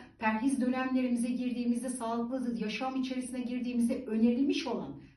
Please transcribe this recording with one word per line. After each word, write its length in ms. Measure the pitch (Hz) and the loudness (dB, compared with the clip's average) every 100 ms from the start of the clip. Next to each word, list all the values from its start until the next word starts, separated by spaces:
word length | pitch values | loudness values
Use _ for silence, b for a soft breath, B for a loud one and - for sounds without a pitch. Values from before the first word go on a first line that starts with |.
| B B | B B
perhiz 420 | 220 220 269 220 | 0 2 2 2
dönemlerimize 680 | 247 254 262 262 247 233 247 | 0 0 0 2 2 0 0
girdiğimizde, 640 | - 247 233 240 240 262 | 0 -2 -2 0 0 -2
sağlıklı 680 | 240 226 233 233 262 240 208 | -4 -2 -2 -2 -2 -2 -2
yaşam 420 | 208 - 262 262 | -4 -2 -2 -2
içerisine 400 | 254 254 - 254 | -2 -2 -4 -4
girdiğimizde 640 | 240 247 240 240 233 - - | -4 -2 -2 2 2 0 0
önerilmiş 600 | 220 240 254 285 - 247 | 4 6 6 2 2 0
olan 340 | - 135 - B | -4 -4 -10 B